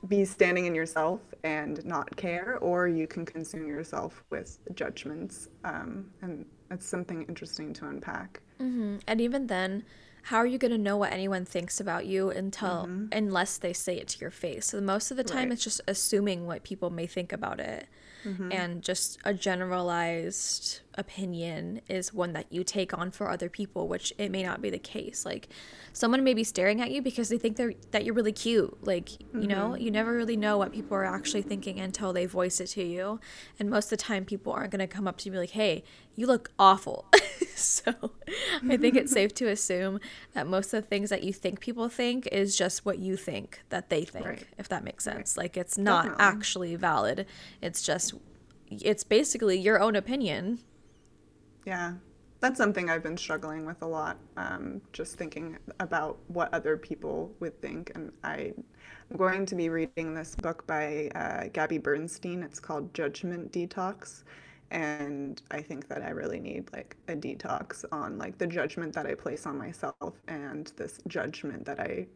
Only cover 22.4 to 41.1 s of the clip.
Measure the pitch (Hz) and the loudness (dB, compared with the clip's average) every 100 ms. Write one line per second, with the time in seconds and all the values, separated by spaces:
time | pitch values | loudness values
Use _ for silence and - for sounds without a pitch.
22.4 | - 175 185 208 185 165 175 - 202 180 | -6 -4 -2 0 -2 -2 -4 -4 -2 -2
23.4 | 170 - 196 185 170 180 - - 202 190 | -4 -4 -6 -2 -2 -2 -4 -4 -2 -2
24.4 | 185 - 202 185 - - - - - - | -2 -2 -4 -4 -6 -8 -6 -6 -6 -6
25.4 | - - - - - - 233 262 262 233 | -10 -18 -18 -18 -14 0 4 6 6 4
26.4 | 220 - 185 214 240 277 262 247 226 226 | 2 4 4 4 0 -2 -2 -2 0 0
27.4 | 233 220 240 - - 214 214 233 214 214 | 0 0 -2 -2 -2 0 2 2 2 0
28.4 | 233 226 165 - - 180 170 - - 240 | 4 4 4 0 0 0 -2 -14 -8 -4
29.4 | 202 196 208 - 226 214 226 240 233 214 | 0 2 0 0 0 0 2 0 2 2
30.4 | 214 208 196 214 - 196 190 190 - 214 | 4 4 2 -2 -2 0 0 -2 -2 -2
31.4 | 196 202 196 190 190 - 196 180 180 185 | 0 -4 -4 -6 -6 -2 0 0 0 2
32.4 | 180 180 180 - 175 175 190 220 - - | 2 0 -2 -4 -2 -2 -2 -4 -8 -18
33.4 | - - 202 214 214 214 - 202 190 196 | -18 -4 2 2 2 -2 0 -2 -2 -4
34.4 | - - 196 190 190 190 190 175 202 185 | -2 -2 -2 -2 -2 -2 -4 -4 -6 -2
35.4 | 175 214 214 156 - - - - 247 240 | -2 2 4 2 -4 -20 -14 -2 4 4
36.4 | - - 196 190 - - - - - - | 4 10 12 12 4 -6 10 10 10 -4
37.4 | - - - - - 240 226 - - 392 | -4 0 2 4 2 -2 -6 -8 -8 -4
38.4 | 554 311 254 254 233 262 269 254 202 - | 0 0 4 8 8 8 8 6 6 4
39.4 | 240 208 - 180 190 196 - - - - | 2 4 2 2 2 -2 -6 -16 -8 -4
40.4 | 147 185 196 220 208 202 202 | 2 2 2 0 2 0 2